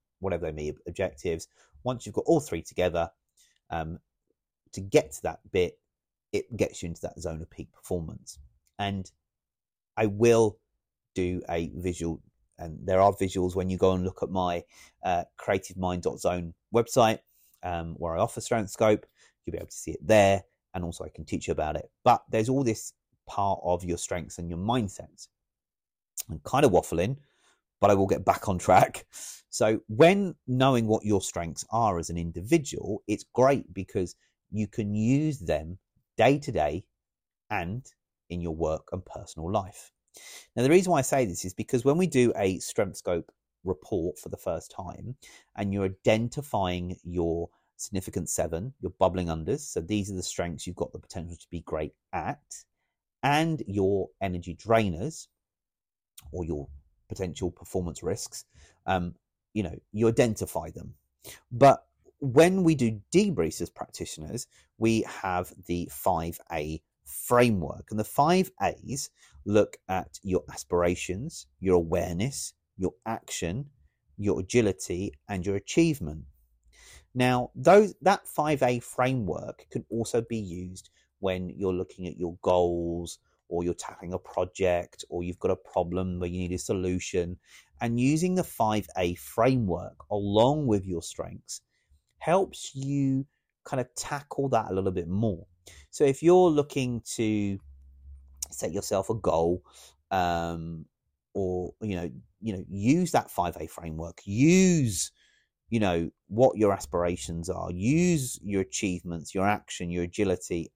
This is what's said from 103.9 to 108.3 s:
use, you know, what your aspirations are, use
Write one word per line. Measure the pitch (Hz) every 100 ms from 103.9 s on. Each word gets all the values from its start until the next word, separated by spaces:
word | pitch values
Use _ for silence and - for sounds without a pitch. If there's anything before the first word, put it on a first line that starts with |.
| 78 82 -
use, | - 104 147 185 185 170 123 98 - _ _ _ _ _ -
you | 117
know, | 101 85 85 - -
what | 104 131 104
your | 104
aspirations | 98 - 87 87 90 - 85 85
are, | 87 87
use | 90 107 160 180 160 127